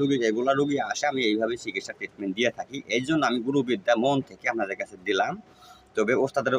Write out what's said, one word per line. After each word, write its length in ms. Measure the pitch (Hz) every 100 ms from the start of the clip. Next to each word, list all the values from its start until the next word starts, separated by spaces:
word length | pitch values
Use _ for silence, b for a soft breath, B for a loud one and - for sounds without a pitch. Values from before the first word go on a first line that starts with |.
রুগী, 160 | 139 139 113
এগুলা 220 | 110 127 139
রুগী 160 | 147 139 107
আসে, 140 | 104 -
আমি 80 | 127 113
এইভাবে 240 | 107 113 120
চিকিৎসা 280 | 113 95 - -
ট্রিটমেন্ট 340 | 101 - 98 95
দিয়ে 120 | 120 104
থাকি। 200 | - 139 - 117
এই 60 | 131
জন্য 140 | 160 131
আমি 80 | 123 117
গুরুবিদ্যা 480 | 139 123 110 - 117
মন 140 | 131 139 127
থেকে 160 | 98 123
আপনাদের 240 | 117 98 95
কাছে 160 | 98 95 92
দিলাম। 240 | 95 113 190 - B B B B -
তবে 160 | 107 123
ওস্তাদের 300 | 131 - 123